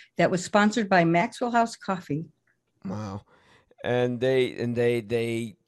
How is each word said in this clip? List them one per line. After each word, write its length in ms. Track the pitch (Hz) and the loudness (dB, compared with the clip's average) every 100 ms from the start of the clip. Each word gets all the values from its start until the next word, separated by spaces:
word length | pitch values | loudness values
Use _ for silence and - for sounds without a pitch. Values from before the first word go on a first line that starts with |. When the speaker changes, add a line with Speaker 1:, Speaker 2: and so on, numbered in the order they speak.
| - - | -20 0
Speaker 1:
that 140 | 170 | 2
was 140 | 180 | 2
sponsored 460 | - 208 208 208 196 | 0 2 4 2 2
by 140 | 190 | 4
Maxwell 480 | 165 170 226 - 247 | 4 2 0 -4 -2
House 220 | 233 226 | 0 0
Coffee. 520 | - - 185 - 143 165 _ _ _ _ _ | -4 -8 -8 -6 -8 -8 _ _ _ _ _
Speaker 2:
Wow. 380 | - 107 107 98 - _ _ _ _ _ | -10 -8 -8 -10 -14 _ _ _ _ _
And 360 | - 123 123 123 | -4 0 0 0
they, 360 | 131 131 127 - | 0 2 0 -2
and 180 | 117 | -4
they, 260 | 120 120 120 | 0 0 0
they, 560 | 104 117 117 117 117 - | -2 -4 -2 -4 -6 -12